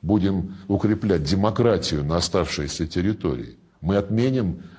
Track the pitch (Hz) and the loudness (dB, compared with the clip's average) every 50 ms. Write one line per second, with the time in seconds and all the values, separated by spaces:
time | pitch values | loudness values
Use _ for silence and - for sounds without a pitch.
0 | - 82 104 104 90 98 98 92 - - - - - - 101 98 - 104 107 104 | 0 2 2 4 4 2 0 -2 -4 -6 -10 -10 -4 -2 0 2 2 2 0 0
1 | 110 104 95 80 73 73 95 95 101 110 104 - 117 117 104 87 - - 80 73 | 2 2 2 2 2 0 2 2 2 2 2 2 4 4 2 2 0 -2 -2 -2
2 | 71 73 80 87 82 - - 95 82 73 - - 76 71 - - 85 78 - 90 | -2 0 0 0 0 0 0 0 0 0 -2 -4 -6 -6 -4 -6 -6 -4 -2 -2
3 | 90 101 110 - - 82 65 60 57 - - - - _ _ _ 78 82 98 101 | 0 0 -2 -2 -2 -4 -4 -4 -6 -10 -16 -20 -20 _ _ _ -2 0 2 2
4 | 101 101 107 113 123 131 127 127 107 92 - - - - - | 0 0 0 0 2 2 2 0 0 -2 -2 -6 -10 -18 -16